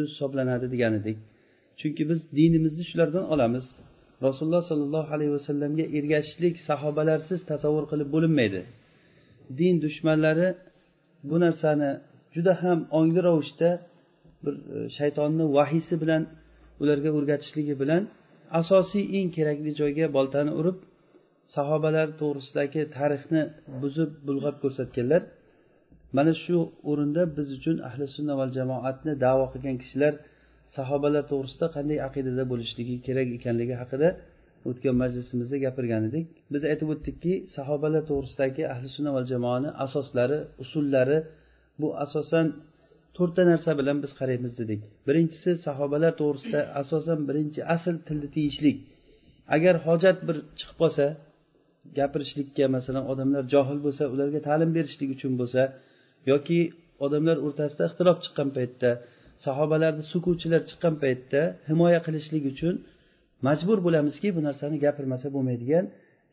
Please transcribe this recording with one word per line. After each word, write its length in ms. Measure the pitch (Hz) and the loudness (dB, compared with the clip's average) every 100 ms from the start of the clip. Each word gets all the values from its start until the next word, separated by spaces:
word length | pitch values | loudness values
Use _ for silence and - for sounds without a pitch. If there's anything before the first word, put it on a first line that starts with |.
hisoblanadi 640 | 147 - 139 135 127 123 127 | -4 -4 -4 -2 0 0 -2
degan 220 | 123 117 | 0 2
edik. 240 | 107 107 110 - _ _ _ _ - | 2 -2 -6 -10 _ _ _ _ -8
Chunki 240 | 156 147 151 | -6 -2 -2
biz 120 | 165 - | -2 -2
dinimizni 540 | 139 165 165 156 160 170 | 4 6 6 2 -2 -6
shulardan 400 | 165 156 175 - | 0 2 2 -2
olamiz. 360 | 151 117 123 131 - - _ _ - | 2 2 0 -6 -20 -20 _ _ -2
Rasululloh 420 | 135 131 156 175 | -2 0 0 0
sollallohu 460 | 170 151 143 156 156 | 0 -2 0 -2 -2
alayhi 200 | 151 151 | -2 -2
vasallamga 520 | 143 143 143 143 156 160 | -2 -2 -4 -2 -2 -2
ergashishlik 680 | 147 147 151 151 - 175 170 | -2 0 0 0 -2 -2 -2
sahobalarsiz 800 | - 139 151 151 156 156 156 175 - | -4 -2 -2 0 2 0 -2 -8 -4
tasavvur 400 | 147 151 151 147 | -2 0 0 -2
qilib 200 | 151 139 | -4 0
bo'linmaydi. 500 | 160 165 147 107 92 - - _ _ _ _ _ _ - | 2 4 4 2 0 -10 -18 _ _ _ _ _ _ -16
Din 260 | 131 180 170 | 0 2 4
dushmanlari 680 | 151 - 160 156 156 160 185 175 - _ _ _ _ _ | 0 -2 2 4 4 4 2 -2 -12 _ _ _ _ _
bu 120 | 139 170 | -2 2
narsani 520 | 170 165 156 147 143 - - _ _ 165 | 4 4 2 2 0 -4 -10 _ _ 0
juda 180 | 185 170 | 2 2
ham 240 | 180 170 - | 2 0 2
ongli 320 | 156 160 170 | 2 4 4
ravishda 460 | 175 160 139 - 170 175 - _ _ _ _ _ | 4 2 0 0 2 2 -6 _ _ _ _ _
bir, 160 | 143 143 - | -8 -8 -10
e, 120 | 113 117 | -8 -8
shaytonni 560 | - 147 151 147 160 160 | -2 -2 0 0 2 4
vahiysi 420 | 139 143 160 - 170 | 4 4 2 0 -2
bilan 220 | 160 156 - - _ _ _ - | 0 0 -2 -10 _ _ _ -2
ularga 300 | 147 143 151 | 0 2 2
o'rgatishligi 640 | 151 143 147 - 156 147 135 | 0 0 -2 -2 -6 -4 -2
bilan 220 | 135 170 214 - _ _ - | 2 2 0 -12 _ _ -4
asosiy 540 | 165 165 190 180 202 196 | -4 4 4 4 -2 -2
eng 180 | 196 180 | -2 -2
kerakli 400 | 165 151 147 151 147 | 0 0 0 -4 -2
joyga 300 | 147 143 160 | -2 0 0
boltani 380 | 139 135 139 147 | 2 0 0 0
urib, 260 | 147 170 185 - _ _ _ _ _ _ | 0 -2 -4 -14 _ _ _ _ _ _
sahobalar 580 | 147 143 156 156 156 156 156 | -4 0 0 2 2 0 -2
to'g'risidagi 640 | 151 139 131 147 143 156 151 | -4 -4 -6 -4 -2 -2 -4
tarixni 500 | 131 147 139 - 160 147 - - | -2 -2 -2 0 0 0 -6 -14
buzib, 360 | 131 139 147 156 - | -6 -6 -2 -2 -4
bulg'ab 340 | 139 139 147 143 | -4 -2 -2 -2
ko'rsatganlar. 640 | 139 131 123 127 123 170 202 - _ _ _ _ _ - - | -4 -4 -6 -2 2 2 0 -20 _ _ _ _ _ -20 -4
Mana 200 | 135 156 | 2 4
shu 240 | 160 - 175 151 - | 2 0 0 0 -6
o'rinda 420 | 147 147 147 156 175 | -4 0 0 2 0
biz 180 | 147 143 | -2 -6
uchun 260 | 135 160 160 | -4 -2 -2
ahli 260 | 123 123 139 | -4 -8 -8
sunna 260 | - 147 135 | -6 -4 -2
val 160 | 131 | -2
jamoatni 640 | 131 127 127 127 131 156 139 | -2 -4 -4 -4 -4 -6 2
da'vo 260 | 127 131 131 | 4 4 2
qilgan 300 | 131 135 127 | -4 -6 -6
kishilar 360 | - 131 147 147 - _ _ _ _ | -6 2 2 2 -12 _ _ _ _
sahobalar 540 | - 131 143 147 147 | -10 -4 0 2 0
to'g'risida 440 | 139 139 131 - 165 | 0 -4 -4 -4 -4
qanday 280 | 147 147 151 | -2 -4 -4
aqidada 440 | 131 139 131 127 127 | -4 -6 -4 -4 -2
bo'lishligi 500 | 120 110 117 120 123 | -4 -6 -8 -8 -8
kerak 260 | 131 131 127 | -4 -2 -2
ekanligi 460 | 120 120 117 120 120 | -4 -2 -2 -2 -6
haqida 320 | 123 131 165 - - _ _ _ 127 | -6 2 2 2 -14 _ _ _ -8
o'tgan 300 | 127 135 123 | -2 2 2
majlisimizda 600 | 127 123 123 123 120 139 | 2 -2 -6 -6 -4 -2
gapirgan 460 | 131 135 120 110 110 | -2 -2 -2 0 0
edik. 200 | 151 165 - - | -2 -6 -12 -8
Biz 120 | 143 | -4
aytib 260 | 151 151 156 | -2 -2 -2
o'tdikki, 440 | 151 143 131 170 185 - | -4 -8 -6 -2 -2 -4
sahobalar 560 | - 135 147 156 156 156 | -12 -4 -2 0 0 0
to'g'risidagi 580 | 139 131 - 135 135 139 | -4 -4 -2 -2 -2 -6
ahli 220 | 123 135 | -6 -10
sunna 220 | - 147 | -6 -2
val 120 | 131 123 | -2 -2
jamoani 440 | 123 120 123 147 - | -2 0 -2 -4 -6
asoslari, 640 | 135 147 127 123 123 151 147 - | -4 -4 -2 0 0 0 -6 -14
usullari, 600 | 131 160 143 135 127 156 160 - _ _ _ - | -8 -4 2 4 4 2 0 -16 _ _ _ -6
bu 80 | 147 - | -4 -4
asosan 480 | 143 151 - 165 156 151 - _ _ _ _ - | -4 -4 0 2 2 -2 -16 _ _ _ _ -2
to'rtta 260 | 175 170 175 | 0 4 6
narsa 260 | 165 165 143 | 6 2 0
bilan 200 | 135 147 | 2 0
biz 100 | 139 | -4
qaraymiz 400 | - 131 123 123 120 | -6 -4 -2 -4 -6
dedik. 220 | 110 107 - _ | -6 -6 -8 _
Birinchisi, 480 | 135 160 160 - 180 170 | 2 4 4 0 -2 -2
sahobalar 560 | 151 135 143 147 160 156 | -4 -4 -2 2 2 2
to'g'risida 440 | 147 139 226 147 - | -2 -2 -2 -2 -2
asosan 460 | 143 135 160 160 156 | -6 -2 -2 0 -2
birinchi 360 | 139 147 151 151 | -2 -2 -2 -6
asl 320 | 160 170 180 165 | -2 -2 -2 -4
tilni 300 | - 151 143 | -4 -6 -4
tiyishlik. 460 | 156 147 - 147 - - _ _ _ _ _ - | -2 -2 2 2 2 -8 _ _ _ _ _ -2
Agar 260 | 151 180 165 | 4 4 4
hojat 400 | 147 170 185 185 | 2 4 6 4
bir 140 | 160 151 - - | -2 -6 -6 -16
chiqib 220 | - - | -16 2
qolsa, 280 | 160 151 143 156 - _ _ _ _ _ - | 2 4 0 0 -16 _ _ _ _ _ -10
gapirishlikka, 800 | 143 139 151 139 147 139 - 135 | -2 0 -2 -4 -6 -6 0 2
masalan, 360 | 131 127 131 127 | 2 -2 -4 -4
odamlar 380 | 135 135 139 127 | -2 0 0 4
johil 340 | 139 135 147 | 4 4 0
bo'lsa, 240 | 143 139 143 | -2 -2 -2
ularga 320 | 135 143 147 | 0 0 -2
ta'lim 300 | 147 156 165 | 0 2 2
berishlik 360 | 165 147 - 135 | 2 -2 -4 -6
uchun 220 | 131 135 123 | -4 -4 -2
bo'lsa, 260 | 123 127 131 - _ _ _ _ 131 | 0 2 0 -2 _ _ _ _ 0
yoki 340 | 143 143 170 165 - _ - | 2 2 0 0 -4 _ -6
odamlar 420 | 139 151 160 156 | -2 0 2 2
o'rtasida 460 | 147 143 147 151 170 | -2 -2 -4 -2 -4
ixtilof 320 | - 180 170 | 2 2 2
chiqqan 300 | - - 139 | -2 -4 -4
paytda, 380 | 135 123 - 123 120 - _ - _ | -2 -6 0 0 0 -6 _ -20 _
sahobalarni 640 | 143 135 151 156 160 151 | -6 -2 0 2 2 0
sukuvchilar 580 | 156 175 175 170 165 165 | -4 -4 0 -2 2 0
chiqqan 320 | - - 170 151 | 0 -2 -2 2
paytda 440 | 139 127 - 139 170 180 | 0 0 0 0 0 -4
himoya 360 | - 160 170 170 | -2 2 4 4
qilishlik 420 | 165 156 151 156 139 | 2 -6 -4 -4 -4
uchun 300 | 135 165 202 - _ _ _ _ - | -2 -2 -2 -8 _ _ _ _ -4
majbur 360 | 139 151 175 208 | 0 0 2 2
bo'lamizki, 440 | 175 160 147 - 208 | 4 2 2 0 -2
bu 80 | 170 | 0
narsani 340 | 147 135 147 151 | -4 -4 -6 0
gapirmasa 480 | 147 143 131 127 139 | 0 0 -4 -4 -4
bo'lmaydigan 560 | 139 127 117 123 165 202 - _ _ _ | -2 -2 -2 0 0 0 -10 _ _ _